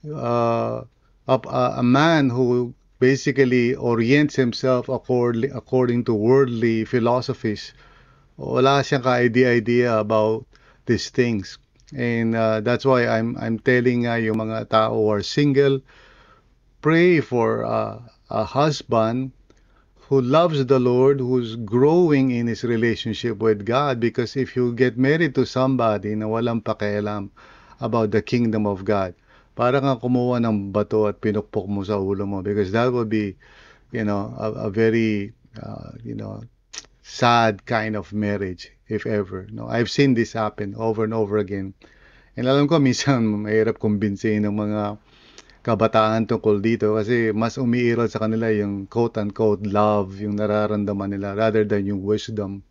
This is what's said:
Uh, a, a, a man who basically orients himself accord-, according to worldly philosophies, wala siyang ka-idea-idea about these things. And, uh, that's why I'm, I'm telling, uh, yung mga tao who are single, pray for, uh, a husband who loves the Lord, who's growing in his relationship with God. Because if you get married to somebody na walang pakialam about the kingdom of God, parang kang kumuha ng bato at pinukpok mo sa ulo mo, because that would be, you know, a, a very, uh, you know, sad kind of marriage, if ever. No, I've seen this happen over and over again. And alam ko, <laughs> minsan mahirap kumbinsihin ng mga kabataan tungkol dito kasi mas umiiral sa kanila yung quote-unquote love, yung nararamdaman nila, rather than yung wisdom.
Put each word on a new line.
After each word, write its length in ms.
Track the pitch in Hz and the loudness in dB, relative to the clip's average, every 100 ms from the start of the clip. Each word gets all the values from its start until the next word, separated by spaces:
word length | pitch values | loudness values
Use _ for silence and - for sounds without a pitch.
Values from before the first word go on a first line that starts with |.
Uh, 800 | 151 151 120 120 117 117 117 117 117 _ _ _ - | -12 -8 -2 0 0 0 -4 -6 -12 _ _ _ -2
a, 100 | 127 | -2
a, 240 | - 127 123 - | 0 -2 0 0
a 20 | |
man 480 | 123 127 160 165 135 | 2 4 4 4 2
who 420 | 120 123 123 120 - _ _ | 2 2 0 -2 -8 _ _
basically 760 | 127 135 - 131 131 123 117 | 2 2 0 2 4 4 2
orients 600 | - 123 117 117 143 147 - | 0 0 0 4 4 2 2
himself 520 | 127 110 135 127 120 | 0 0 0 0 -2
accord-, 640 | 123 - 123 120 117 127 | -8 -2 0 0 0 -4
according 540 | 117 - 131 123 120 | -6 -2 0 2 0
to 100 | 117 | 0
worldly 720 | 110 110 135 135 117 117 113 107 | 0 4 4 4 2 0 0 0
philosophies, 880 | 123 117 123 117 120 110 101 - - - - _ _ _ - | 0 0 0 -2 -6 -4 -4 -10 -20 -20 -20 _ _ _ -12
wala 440 | 139 127 131 139 135 | -4 0 2 2 0
siyang 160 | 143 | 0
ka-idea-idea 960 | 127 123 123 113 127 120 110 120 123 113 | 0 2 2 4 4 2 2 2 2 0
about 480 | 104 110 107 110 - _ _ _ - | 0 0 0 -2 -8 _ _ _ -2
these 240 | 110 - | -2 -2
things. 480 | - 120 110 92 - _ _ _ | -2 0 0 -6 -16 _ _ _
And, 480 | 139 120 117 113 113 | -6 -4 -2 -2 0
uh, 240 | 113 110 | 0 0
that's 240 | 107 120 135 | 0 0 2
why 240 | 127 120 | 2 2
I'm, 240 | 113 113 - | 0 -2 -4
I'm 160 | 113 113 | -4 -2
telling, 480 | - 123 120 120 120 | 2 2 4 2 0
uh, 160 | 117 | -2
yung 160 | 110 110 | -2 -2
mga 320 | 110 110 107 | -4 -6 0
tao 240 | 113 110 | 2 2
who 160 | 113 107 | 2 2
are 160 | 104 - | 0 -2
single, 560 | - 147 135 139 135 - - - - - _ _ _ _ _ | 0 2 4 2 2 -4 -20 -20 -20 -20 _ _ _ _ _
pray 400 | 151 160 180 170 | 0 4 4 4
for, 480 | 123 123 113 113 113 | 2 0 0 0 -2
uh, 320 | 113 107 107 120 _ _ | -2 -4 -8 -18 _ _
a 140 | 110 107 | -4 -2
husband 880 | 131 156 143 - 117 110 120 131 - _ _ _ _ _ _ - | 0 0 0 -2 0 0 -2 -6 -12 _ _ _ _ _ _ 0
who 160 | 139 | 0
loves 400 | 123 151 175 151 | 4 4 2 0
the 160 | 127 135 | 2 2
Lord, 400 | 123 123 131 139 | 4 4 4 2
who's 380 | 123 127 117 113 | 0 -2 -2 -8
growing 720 | 110 120 143 170 175 147 131 | -2 2 4 4 4 4 2
in 160 | 120 117 | 0 -2
his 160 | 110 | -4
relationship 800 | 117 117 117 113 120 107 120 104 | -2 0 2 0 -4 -4 -4 -2
with 240 | 110 104 101 | 0 0 0
God. 320 | 123 147 123 | -2 0 0
Because 400 | 117 120 117 139 | -2 -2 -4 -4
if 160 | 123 | -4
you 180 | - 123 120 | -2 -4 2
get 160 | 127 | 0
married 400 | 117 131 156 160 | 2 2 2 2
to 100 | 135 | 0
somebody 680 | 123 131 131 131 117 104 104 | -2 0 0 2 2 0 -2
na 160 | 107 107 | -4 -2
walang 320 | 113 120 117 | -2 -2 -2
pakialam 720 | 110 110 104 104 104 104 98 _ - - - - | -4 -4 -2 -2 -4 -6 -10 _ -20 -20 -20 -10
about 320 | 123 117 110 | -2 0 2
the 80 | 107 | 0
kingdom 400 | - 123 117 110 | 0 0 0 0
of 240 | 104 98 98 | -2 -2 -2
God, 320 | 104 95 - _ - _ - | -2 -2 -8 _ -20 _ -2
parang 240 | 120 139 | 0 2
kang 160 | 135 127 | 0 -2
kumuha 400 | 127 127 123 123 | 0 0 2 0
ng 320 | 117 107 101 | 0 -2 0
bato 400 | 98 104 110 107 | -2 0 0 0
at 80 | 101 | 0
pinukpok 480 | 110 107 - 110 95 | -2 -2 -4 -8 -4
mo 160 | 101 | -6
sa 160 | 95 104 | -2 -2
ulo 320 | 98 98 98 | -2 -2 -4
mo, 160 | 98 92 | -4 -4
because 240 | 104 95 | -2 0
that 240 | 110 123 | 0 0
would 160 | 123 113 | 0 -2
be, 240 | 110 104 92 _ - - - _ | -2 -2 -8 _ -20 -20 -20 _
you 160 | 113 107 | -6 -4
know, 240 | 101 107 123 | -4 -6 -8
a, 300 | 107 110 107 | -8 -6 -6
a 20 | |
very, 640 | 101 113 113 113 104 101 - _ - | 0 2 2 0 0 -4 -12 _ -18
uh, 400 | - 107 - - 117 | -16 -14 -16 -16 -12
you 80 | |
know, 320 | 110 107 104 113 _ _ - - _ | -12 -12 -14 -16 _ _ -20 -20 _
sad 640 | - - 120 120 113 98 - | -20 0 4 4 2 -2 -4
kind 320 | 117 110 107 | -4 -4 -6
of 160 | 98 | -6
marriage, 560 | 104 104 101 98 90 - _ _ | -4 -2 -2 -4 -8 -16 _ _
if 160 | 107 | -6
ever. 480 | - 107 95 95 98 | -2 -2 -2 -8 -12
No, 160 | 113 117 | -14 -6
I've 240 | 117 120 | -2 -2
seen 240 | - 143 | 2 2
this 160 | 117 113 | 4 0
happen 480 | 113 107 - 104 110 | -2 -4 -4 -10 -4
over 240 | 113 110 | -4 -2
and 80 | 107 | -2
over 320 | 113 104 107 | -2 0 -2
again. 320 | 98 98 95 - - _ - - _ - | -2 -6 -8 -14 -20 _ -20 -20 _ -4
And 80 | 123 | 0
alam 240 | 139 147 | 2 4
ko, 80 | 160 | 4
<laughs> 60 | 135 | 2
minsan 400 | 120 - 131 113 | 2 0 2 2
mahirap 560 | 104 107 110 110 110 | -2 0 2 2 0
kumbinsihin 640 | 110 104 107 98 113 107 104 | -2 0 -2 -2 -2 0 0
ng 80 | |
mga 280 | 104 104 107 104 104 _ _ - - - - - | -2 -4 -4 -4 -8 _ _ -20 -20 -20 -10 -2
kabataan 640 | 107 110 110 110 113 110 | 2 2 4 2 2 0
tungkol 320 | 113 110 104 | 0 2 2
dito 320 | 107 117 107 | 2 0 0
kasi 400 | 107 104 123 113 | 0 0 0 0
mas 240 | 104 113 131 | 0 -2 -2
umiiral 480 | 127 120 120 117 117 | 0 2 2 2 0
sa 160 | 110 | -2
kanila 320 | 110 113 113 | -2 0 0
yung 320 | 107 104 101 95 | 0 0 -4 -6
quote-unquote 800 | 117 117 113 104 - 110 101 104 | -2 -2 -2 -6 0 0 2 0
love, 560 | 104 107 104 98 98 | 2 2 2 -2 -6
yung 160 | 107 104 | -6 -4
nararamdaman 800 | 107 107 107 107 101 101 98 98 | 0 0 0 -2 -2 -4 -4 -6
nila, 160 | 101 | -6
rather 320 | 101 113 107 104 | 0 0 2 0
than 160 | 104 | 0
yung 240 | 98 101 98 | -2 -4 -2
wisdom. 560 | 107 - 110 98 98 - | -2 -4 -8 -8 -10 -14